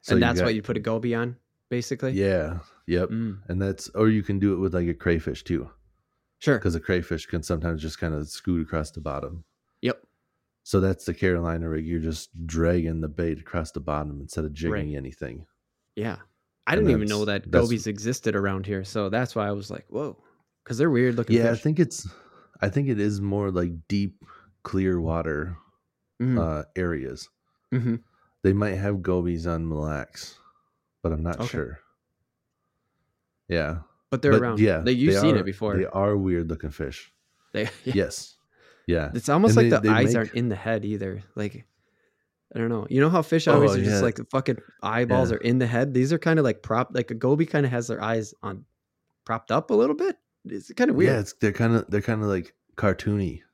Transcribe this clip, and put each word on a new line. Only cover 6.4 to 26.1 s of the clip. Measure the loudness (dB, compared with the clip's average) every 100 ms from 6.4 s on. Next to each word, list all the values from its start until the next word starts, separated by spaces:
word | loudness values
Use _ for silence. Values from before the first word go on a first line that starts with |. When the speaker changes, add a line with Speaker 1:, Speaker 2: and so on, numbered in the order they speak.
Speaker 2:
Sure. | 0 2
Speaker 1:
'Cause | 0
a | -2
crayfish | 0 -2 0 -6 -4
can | -6
sometimes | -2 -2 -2 -4
just | -6 -6
kinda | -4 -4 -6
scoot | -8 -2 -2
across | -2 -4 -4
the | -8
bottom. | -8 -8 -8 -12 -16 _ _ _
Speaker 2:
Yep. | -4 -4 _ _ _ _ _ _
Speaker 1:
So | -2 2
that's | 2 0
the | -4
Carolina | -2 0 0 -2 -4 -4
rig. | -4 -4
You're | -4
just | -4 -6 -10 -14 -6
dragging | 0 2 2 0 -2
the | -6
bait | -4 -4 -4
across | -6 -6 -6
the | -8
bottom | -6 -4 -6 -10
instead | -10 -6
of | -6
jigging | -4 -4 -2 -4
Speaker 2:
Right. | -8
Speaker 1:
anything. | -10 -12 -12 -12 -18 _ _ _ _ -8
Speaker 2:
Yeah. | -8 -8 -14 _ _ _ -2
I |
Speaker 1:
And | 2 4
Speaker 2:
didn't | 2
even | 2
know | 0
Speaker 1:
that's, | 0 -2
Speaker 2:
that | 2
Speaker 1:
that's | 2 4
Speaker 2:
gobies | 0 -4
existed | -6 -4 -2 -2 0
around | -2 -4 -4
here. | -6
So | -4 -4 -2
that's | -2 -2 -2
why | -4
I |
was | -4 -8
like, | -14 -8
"Whoa." | -6 -6 -10 _ _ _ _
'Cause | -10 0
they're | 2
weird | 4 4
looking | 2 4 4
Speaker 1:
Yeah, | 4
I |
Speaker 2:
fish. | 2
Speaker 1:
think | 0 2
it's, | 2 0 -14 -16 _ -20 _ _
I | 0
think | 0 0
it | 2
is | 0 0
more, | 0 0 0
like, | 0 -2 -4 -2
deep, | 0 0 -4 -20 -20 _ _
clear | -4 0 2 2
water, | 0 -2 -2 -4 -4 -10 _ _ _ _ _